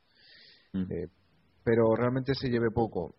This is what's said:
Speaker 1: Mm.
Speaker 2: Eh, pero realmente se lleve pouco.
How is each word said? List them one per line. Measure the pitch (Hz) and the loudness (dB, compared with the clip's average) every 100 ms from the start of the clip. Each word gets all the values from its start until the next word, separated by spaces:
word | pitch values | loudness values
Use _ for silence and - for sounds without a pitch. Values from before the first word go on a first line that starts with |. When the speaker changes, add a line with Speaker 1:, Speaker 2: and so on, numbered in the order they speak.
| _ _ - - - - _ | _ _ -20 -20 -20 -20 _
Speaker 1:
Mm. | 95 90 | -6 -6
Speaker 2:
Eh, | 85 - _ _ _ _ _ | -6 -8 _ _ _ _ _
pero | - 113 113 110 | 0 4 4 4
realmente | 123 131 131 | 0 -2 -2
se | 131 135 | -2 0
lleve | 117 117 | 0 0
pouco. | 104 113 90 82 | 0 -2 -2 -8